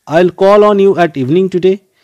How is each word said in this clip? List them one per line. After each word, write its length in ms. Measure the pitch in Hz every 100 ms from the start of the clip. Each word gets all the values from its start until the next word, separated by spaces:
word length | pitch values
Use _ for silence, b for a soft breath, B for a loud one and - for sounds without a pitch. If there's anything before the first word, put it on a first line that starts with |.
| -
I'll 220 | 156 180
call 340 | 170 196 208 208
on 140 | 202
you 180 | 196 175
at 180 | 170 143
evening 340 | 127 170 190
today. 340 | 185 185 196 - _